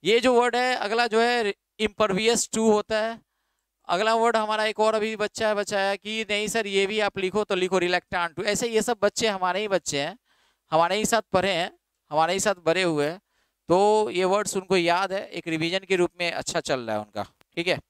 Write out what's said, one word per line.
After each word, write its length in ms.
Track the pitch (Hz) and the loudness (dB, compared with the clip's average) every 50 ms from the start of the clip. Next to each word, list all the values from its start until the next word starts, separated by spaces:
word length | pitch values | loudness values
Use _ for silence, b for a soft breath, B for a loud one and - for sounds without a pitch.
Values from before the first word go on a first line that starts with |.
| - | 2
ये 140 | 165 220 240 | 2 2 4
जो 120 | 214 262 247 | 4 4 4
word 220 | 233 240 240 240 | 4 4 2 2
है 180 | 240 247 254 254 | 0 0 0 0
अगला 300 | 240 - 202 214 233 240 233 | -2 -2 -2 0 0 0 0
जो 120 | 202 220 | 2 2
है 320 | 233 240 240 240 226 202 196 _ _ _ _ _ | 2 2 2 0 -2 -2 -4 _ _ _ _ _
impervious 680 | 214 214 208 - 220 208 196 185 220 226 233 220 - - | -4 -4 0 0 0 0 0 0 2 2 2 0 -2 -4
to 140 | - 220 226 | -2 0 2
होता 380 | 220 208 208 208 _ 220 220 | 2 2 2 0 _ -2 -2
है। 180 | 214 226 226 226 _ _ _ _ _ _ _ _ _ _ _ _ _ - | -2 -4 -6 -10 _ _ _ _ _ _ _ _ _ _ _ _ _ -2
अगला 260 | 175 175 214 220 226 | -2 0 2 2 2
word 200 | 226 226 233 226 | 4 2 2 2
हमारा 280 | 226 214 214 214 214 220 | 2 0 0 -2 -2 -2
एक 140 | 220 208 - | -2 0 2
और 140 | 214 220 220 | 2 2 2
अभी 200 | 220 208 220 220 202 | 0 -2 -2 -4 -4
बच्चा 300 | 214 208 _ - 226 214 | -4 -6 _ -2 -2 0
है 60 | 214 | 0
बचाया 400 | 202 202 - 208 196 190 196 196 | 0 -2 -2 -2 -2 0 0 -2
कि 280 | 196 _ 208 220 220 220 | -4 _ -8 -6 -6 -4
"नहीं 240 | 190 208 202 214 214 | -2 -2 -2 -2 -2
सर 180 | - 226 220 208 | -2 -4 -4 0
ये 180 | 196 196 196 | 0 0 0
भी 140 | 196 214 214 208 | 0 0 0 -2
आप 160 | 202 _ 196 | -2 _ -2
लिखो", 260 | 190 185 180 214 208 | -4 -2 -2 -2 -2
तो 100 | _ 202 | _ -2
लिखो 240 | 185 180 185 190 185 | -2 0 0 0 0
reluctant 540 | 175 180 180 180 - _ - 185 175 170 151 | 0 2 0 -2 -2 _ -4 -4 -4 -4 -4
to। 100 | 143 180 | -6 -4
ऐसे 220 | 208 208 185 247 233 | -2 -2 -2 -2 0
ये 140 | 226 214 220 | 0 0 0
सब 160 | - 240 214 - | 0 -2 0 0
बच्चे 260 | 202 _ - 233 220 | -2 _ 0 -2 -2
हमारे 320 | 202 190 185 180 180 190 | -2 0 -2 -2 -2 -2
ही 80 | 214 214 | -2 -2
बच्चे 300 | 196 180 _ - 147 143 | -2 -2 _ -2 -4 -4
हैं, 180 | 139 160 190 - _ _ _ _ _ _ _ _ _ _ 160 | -4 -4 -6 -12 _ _ _ _ _ _ _ _ _ _ 2
हमारे 240 | 156 165 170 185 | 2 2 2 2
ही 80 | 208 220 | 0 0
साथ 160 | - - 220 - _ - | 0 0 0 -2 _ -2
पढ़े 200 | 185 180 196 190 | 0 0 2 0
हैं, 180 | 165 175 - - _ _ _ _ _ _ _ | -2 -2 -4 -8 _ _ _ _ _ _ _
हमारे 220 | 151 151 160 165 180 | 0 0 2 2 2
ही 80 | 190 | 0
साथ 220 | 190 214 196 180 170 | 0 0 -2 0 _
बड़े 200 | 160 165 180 190 | 0 2 2 2
हुए 240 | 175 160 147 143 | 0 2 0 0
हैं, 120 | 147 165 196 _ _ _ _ _ _ _ _ _ - | -2 -2 -6 _ _ _ _ _ _ _ _ _ 2
तो 420 | 165 185 202 208 214 214 214 214 - | 4 4 6 4 4 2 2 0 -2
ये 120 | 175 185 | 0 0
वर्ड्स 300 | 185 190 208 208 - - | 2 2 0 0 -2 -6
उनको 200 | 196 185 - 196 | -6 -2 0 0
याद 360 | 185 170 170 170 175 196 190 185 | 2 2 2 2 0 0 -2 -4
है, 140 | 196 208 - | -6 -8 -8
एक 200 | - - - 170 | -12 -10 -6 -4
revision 360 | 160 160 160 165 175 190 190 | -4 -2 -2 -2 -2 -4 -2
के 100 | 185 190 | 0 2
रूप 140 | 180 180 175 _ 175 | 2 2 0 _ _
में 100 | 175 170 165 | -4 -4 -4
अच्छा 280 | - 151 - - 170 - | -4 -8 -4 -4 -4 -2
चल 180 | - 151 131 | -2 -4 -4
रहा 160 | 120 113 110 | -2 -4 -4
है 60 | 107 107 | -4 -4
उनका, 240 | 104 _ 104 101 - _ _ _ _ _ | -6 _ -10 -10 -10 _ _ _ _ _
ठीक 120 | - 170 180 | -6 -2 -2
है? 80 | 170 127 _ _ | -2 -4 _ _